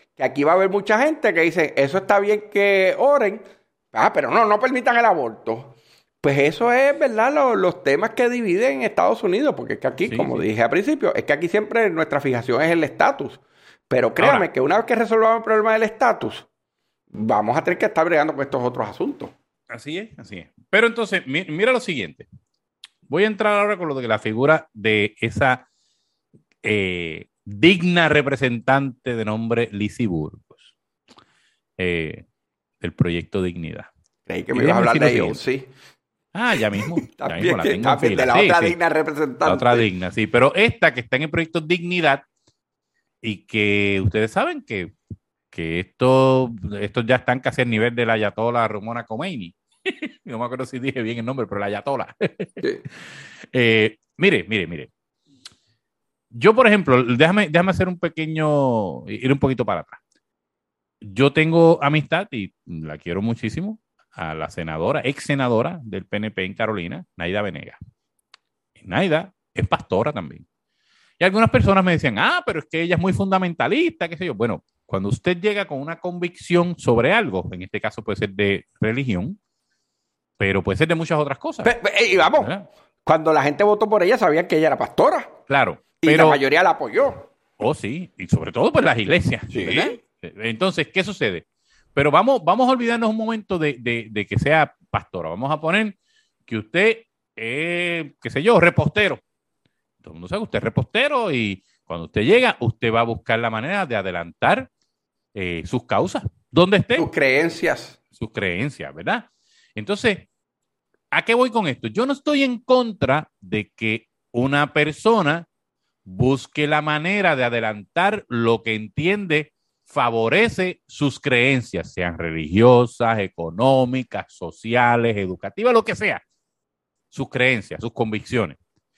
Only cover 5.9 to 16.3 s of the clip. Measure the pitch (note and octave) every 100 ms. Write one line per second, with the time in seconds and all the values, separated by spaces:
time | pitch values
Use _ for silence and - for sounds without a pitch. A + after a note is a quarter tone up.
5.9 | _ _ _ C#3+ C#3 D3 F3 A#3 B3 C#4
6.9 | C#4+ C#4 G#3+ B3 D4 C4+ G3+ F3+ - C#3
7.9 | D3 A3 - A#3+ B3 G#3+ F3+ B3+ C4+ A3
8.9 | - F3+ A3+ G3+ G3 D4 - - G#2+ C3
9.9 | - G#3 - C3 A#2+ G2+ G#2+ A#2 E3+ G#3+
10.9 | D4+ F3+ - D3+ D3 E3+ G#3 G#3+ A#3 G#3+
11.9 | D#3+ D#3 C#3+ C#3 B2 A#2 A#2+ D#3+ E3+ D3
12.9 | - D#3 C#4 C#3 - _ _ _ _ -
13.9 | B2+ A#2 - - - E3+ - C#3 G3+ A3+
14.9 | A#3 G#3+ A3+ A3 A3+ A3 A3 A3 A3 A3
15.9 | - B3 G#3+ G#2+